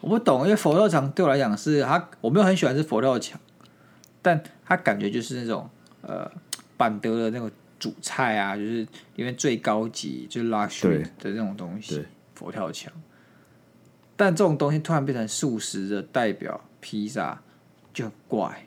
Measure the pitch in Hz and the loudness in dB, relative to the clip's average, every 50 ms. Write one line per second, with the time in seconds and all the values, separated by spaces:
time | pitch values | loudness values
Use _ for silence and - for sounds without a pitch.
0 | - 165 208 233 233 - 139 127 139 185 214 208 - 165 147 175 214 208 165 156 | 0 2 0 4 6 4 4 6 6 4 2 4 4 4 6 6 6 6 4 2
1 | 135 139 139 - 185 156 135 143 135 113 104 104 - 156 151 143 131 123 151 175 | 2 0 0 2 4 4 4 4 4 2 0 -2 0 2 2 2 4 2 2 0
2 | 170 - - _ - - 147 190 208 185 190 175 - 135 127 143 156 - 127 110 | 0 -4 -14 _ -2 2 4 6 6 6 6 4 2 2 2 0 0 0 0 2
3 | 120 135 127 117 - - - - _ _ _ _ - - _ _ - - - _ | 2 2 2 2 -2 -6 -12 -16 _ _ _ _ -20 -20 _ _ -20 -20 -20 _
4 | - _ _ _ _ 185 170 156 - - - - _ - 180 180 - - 104 101 | -20 _ _ _ _ 2 2 2 0 -6 -20 -20 _ 0 0 2 2 0 0 2
5 | 101 101 - 123 113 - 131 123 120 113 110 - - - - _ _ _ - _ | 0 -2 -2 -2 -4 -4 -6 -6 -4 -4 -4 -4 -4 -10 -18 _ _ _ -20 _
6 | - - 98 90 - - - 170 - _ - - - _ _ _ 123 117 110 101 | -14 -10 -10 -8 -10 -10 -12 -16 -12 _ -14 -14 -14 _ _ _ 0 0 0 -2
7 | - 113 113 117 113 110 110 120 117 107 - _ _ _ _ _ - 110 - - | -2 -2 -2 0 -2 -2 -2 -4 -8 -10 -12 _ _ _ _ _ -10 -10 -10 -8
8 | - - - - 135 120 110 107 98 98 98 104 104 107 113 117 110 113 - - | -10 -10 -2 -2 0 0 2 0 0 -2 -2 -4 -4 -4 -4 -4 -6 -6 -10 -20
9 | - _ _ - 120 123 127 123 - 147 120 113 - - 107 107 110 113 110 - | -20 _ _ -8 -6 -6 -6 -2 0 0 0 0 0 0 0 0 0 -4 -6 -8
10 | - - 65 62 62 - - 117 117 117 113 107 104 104 - - - 95 82 76 | -8 -8 -8 -10 -10 -10 -6 -4 -2 0 0 0 -2 -2 -4 0 2 2 2 2
11 | 78 82 - - - 101 98 110 113 98 98 - 90 87 87 104 104 - 80 73 | 0 -6 -10 -10 -8 -8 -4 -4 -4 -6 -6 -8 -10 -10 -10 -10 -10 -8 -8 -8
12 | 76 - - _ _ _ _ - 87 90 - - 98 80 - - - - - 165 | -8 -10 -16 _ _ _ _ -16 -14 -12 -8 -6 -6 -6 -8 -10 -14 -16 -18 -20
13 | - _ _ _ _ _ _ _ _ _ _ _ _ _ _ _ _ _ _ _ | -20 _ _ _ _ _ _ _ _ _ _ _ _ _ _ _ _ _ _ _
14 | _ _ _ _ 208 196 175 156 208 175 156 139 151 143 151 156 151 - 165 151 | _ _ _ _ 2 2 4 4 4 4 4 2 2 0 0 0 0 0 0 0
15 | 135 135 131 123 113 107 - - - 143 113 110 - - - 95 98 98 104 101 | 0 0 -2 -2 -4 -4 -4 -2 -2 -2 -2 -2 -4 -6 -6 -6 -4 -4 -4 -4
16 | 90 - _ 127 123 107 95 - - - - - - - _ _ - - - 107 | -6 -4 _ 0 0 0 -2 -4 -6 -8 -8 -10 -10 -16 _ _ -16 -10 -6 -6
17 | 104 104 - 117 87 67 - - _ _ _ _ _ _ _ _ _ _ _ - | -6 -4 -4 -4 -4 -4 -6 -10 _ _ _ _ _ _ _ _ _ _ _ -8
18 | 123 110 - _ _ _ - 110 92 65 - - - | -8 -8 -8 _ _ _ -2 -2 -2 -2 -6 -12 -20